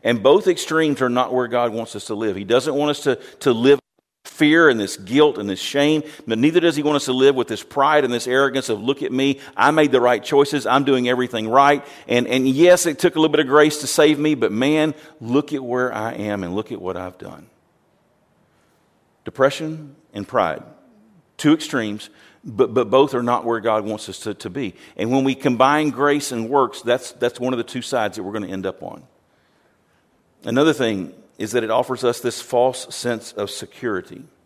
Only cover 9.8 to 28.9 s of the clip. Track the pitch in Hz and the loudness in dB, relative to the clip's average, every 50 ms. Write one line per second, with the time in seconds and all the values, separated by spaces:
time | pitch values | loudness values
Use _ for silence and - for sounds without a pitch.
9.8 | 156 143 127 127 120 123 123 110 - - 151 139 143 143 151 143 - 101 123 135 | 2 4 4 4 4 4 2 0 -2 0 2 2 2 2 0 -4 -2 2 2 2
10.8 | 143 139 135 127 123 123 127 123 127 120 - 113 110 110 117 135 139 143 147 143 | 2 2 0 2 2 0 0 -2 -2 -4 -4 -6 -4 2 4 4 6 6 4 0
11.8 | - - - - - - 123 120 123 - 123 131 131 135 131 139 170 175 180 175 | -2 -14 -20 -20 -6 0 0 0 0 2 0 0 0 0 2 4 6 6 6 6
12.8 | - 170 147 - - 175 - 156 156 160 147 151 156 127 135 151 151 151 147 151 | 4 -4 -2 0 0 0 2 2 0 2 2 0 0 4 6 6 6 4 2 -4
13.8 | 143 127 - - 151 156 151 139 151 156 151 127 117 98 101 110 127 139 151 156 | -8 -4 2 4 4 4 4 2 0 -2 0 0 -2 -2 -2 -2 0 0 0 0
14.8 | 151 156 143 - - - - _ 117 113 123 143 147 143 151 135 131 120 120 127 | 0 -2 -4 -8 -16 -20 -20 _ -8 0 0 0 0 0 -8 -8 -6 -4 -2 -2
15.8 | 127 123 110 107 107 113 - - 107 107 104 101 92 85 90 104 110 - 120 - | -2 -2 -4 -6 -6 -6 -6 -6 -6 -6 -6 -6 -6 -6 -6 -6 -6 -8 -10 -10
16.8 | 90 90 92 87 92 90 92 _ - - - 71 - _ _ _ _ _ _ _ | -8 -8 -8 -8 -10 -12 -14 _ -18 -18 -18 -20 -20 _ _ _ _ _ _ _
17.8 | _ _ _ _ _ _ _ _ _ _ _ _ _ _ _ _ _ _ _ _ | _ _ _ _ _ _ _ _ _ _ _ _ _ _ _ _ _ _ _ _
18.8 | _ _ _ _ _ _ _ _ _ - _ - 135 135 135 - 160 156 156 160 | _ _ _ _ _ _ _ _ _ -16 _ 2 2 2 2 -2 -10 -10 -10 -12
19.8 | 151 143 135 _ _ _ _ 101 104 - - 120 95 80 73 - - - - _ | -14 -18 -20 _ _ _ _ -12 -12 -4 -2 0 0 0 -2 -6 -12 -20 -20 _
20.8 | _ _ _ _ _ _ _ _ _ _ _ - - 151 160 156 - - - 131 | _ _ _ _ _ _ _ _ _ _ _ -2 2 2 2 2 0 -6 -6 -4
21.8 | 110 107 104 107 - - _ _ _ _ _ _ _ 170 110 98 127 104 110 127 | -4 -4 -8 -10 -14 -18 _ _ _ _ _ _ _ -14 0 0 0 2 2 -2
22.8 | 120 104 117 135 143 143 139 120 120 120 120 110 - 117 117 113 101 113 110 107 | 0 2 4 4 4 4 0 -4 -2 -2 -2 -2 -2 -2 -4 -2 0 0 -2 0
23.8 | 101 107 104 104 - - 95 - - 110 101 - - 110 90 139 135 95 - - | -2 -4 -8 -10 -10 -14 -14 -10 -10 -10 -10 -8 -12 -10 -8 -8 -8 -8 -10 -14
24.8 | - - _ - 98 117 127 135 135 135 131 131 - 143 123 110 131 135 147 151 | -20 -20 _ -6 -2 0 0 0 0 0 -2 -2 -2 -2 2 4 4 4 4 2
25.8 | 156 147 117 117 143 147 143 147 143 - 131 117 113 113 139 139 131 123 - - | 0 -2 -2 0 0 0 0 0 -2 -6 -6 -6 -6 0 2 2 2 0 -4 -8
26.8 | - 117 123 127 - - - - 120 123 123 - 123 127 127 117 113 - - 127 | -2 -2 -2 -2 -2 -12 -8 -4 -4 -4 -4 -4 -4 -4 -4 -4 -6 -6 -8 -10
27.8 | 117 - - 120 107 104 87 107 95 95 104 110 104 78 92 95 92 95 - - | -8 -4 -2 -2 -2 -2 -4 -8 -10 -8 -8 -8 -8 -8 -8 -6 -6 -8 -8 -8
28.8 | - - | -14 -16